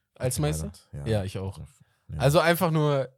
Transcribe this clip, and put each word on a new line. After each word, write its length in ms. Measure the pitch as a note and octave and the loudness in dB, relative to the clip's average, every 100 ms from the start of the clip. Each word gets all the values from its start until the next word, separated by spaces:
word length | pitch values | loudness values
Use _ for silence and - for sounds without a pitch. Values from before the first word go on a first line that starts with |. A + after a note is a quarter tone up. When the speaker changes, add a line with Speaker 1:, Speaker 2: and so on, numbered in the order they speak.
| _ - | _ -6
Speaker 1:
als 200 | B2+ C#3 | -4 -2
Speaker 2:
A 20 | |
C 40 | |
Speaker 1:
Meister? 240 | D3 D#2 F#3 | -2 -2 -8
Speaker 2:
Mailand, 220 | - _ | -12 _
ja. 120 | D2 C#2+ G#2+ | -8 -2 -2
Speaker 1:
Ja, 40 | F#2+ | -2
ich 120 | F#2+ | -6
auch. 200 | F#2+ E2+ | -8 -10
Speaker 2:
Ja. 80 | - _ _ _ - D#2 | -16 _ _ _ -12 0
Speaker 1:
Also 220 | C3 D#3+ | 4 4
einfach 320 | D#3+ E3+ F3 | 4 4 2
nur, 380 | D#3 D3+ C#3 B2+ | 2 2 0 -2